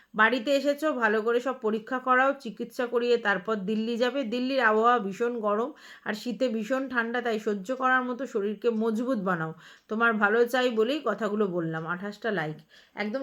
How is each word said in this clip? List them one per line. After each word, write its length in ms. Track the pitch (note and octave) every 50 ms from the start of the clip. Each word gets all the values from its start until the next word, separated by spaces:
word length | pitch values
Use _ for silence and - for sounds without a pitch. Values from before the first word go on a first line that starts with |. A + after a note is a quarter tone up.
| - _ - G3+
বাড়িতে 300 | G#3+ A3+ A#3+ C4 G#3+ C#4+ C#4 C#4
এসেছো, 280 | B3 C#4+ C#4+ C#4+ D4+ D#4 C#4+ B3+ A#3
ভালো 160 | G#3+ G#3 A3 G#3+
করে 120 | A3+ A#3 A#3+ B3
সব 100 | C4+ B3+ B3+ -
পরীক্ষা 320 | G#3+ G#3+ A3 G#3+ - C4 B3+ B3+
করাও, 240 | C4 B3+ B3+ C4 C4+ C#4 C#4 -
চিকিৎসা 420 | A#3 - - A#3+ A#3 - - B3 A#3+ C4
করিয়ে 240 | A#3+ A#3+ A#3+ A#3+ A3+ A3+
তারপর 280 | G#3 G3 F#3 F#3 - A3 G#3 F#3 F#3
দিল্লি 260 | A3 G#3+ A3 A3+ A#3+ G#3+ B3
যাবে। 180 | B3 B3 C#4+ C#4 G#3+ A3+
দিল্লির 300 | B3 B3+ B3+ C4+ C4 B3 A3
আবহাওয়া 280 | G#3+ A3 A3+ A#3+ B3 A#3+ G3+
ভীষণ 280 | G3 F#3+ - A#3 A#3+ B3 A#3 G#3
গরম, 240 | G#3 G3+ G#3 A#3+ C#4+ D4+ - - - - - -
আর 80 | - G#3 G#3+ -
শীতে 240 | B3 G#3+ - C4 B3+ A3
ভীষণ 260 | A3+ G#3+ G#3 C4 C4 C4+ C4 B3+
ঠান্ডা, 260 | A#3+ A3+ A#3 A#3 B3 A3+
তাই 120 | A#3+ A3 G#3+ A3
সহ্য 220 | A3 G#3 G3+ F#3 F#3 C4 B3+ C4
করার 200 | B3+ B3+ B3+ B3+ B3
মতো 140 | B3 A#3 C4+ A#3+ -
শরীরকে 340 | A3+ G3 G#3 G#3+ G#3+ - A#3+ A3 A3 A3
মজবুত 380 | A#3 A3 G#3+ B3 A#3+ C4+ G#3+ F3+ F#3+
বানাও। 240 | F#3 E3 D#3+ D#3+ D#3+ - - - - - _ -
তোমার 200 | A3 A3 A#3 A#3 A3+ G#3+ G#3+
ভালো 180 | G3+ G#3+ A#3 A#3+ A#3+ B3
চাই 160 | B3+ B3 B3 A#3 A3
বলেই 220 | A3 A#3+ C#4+ D#4 C#4 A#3+
কথাগুলো 360 | G3+ G#3 A3 G3+ G#3 G#3+ G#3+ F#3+ E3+
বললাম। 260 | F3 E3+ E3 D#3+ D#3+ D#3+ D#3+ F3
আঠাশটা 360 | F3+ G3+ G#3 G#3 - - A#3 G#3 F3+
লাইক, 200 | D#3 D#3 D#3 D3+ - _ _ - - _ - - G#3
একদম 200 | G#3+ G#3 C4+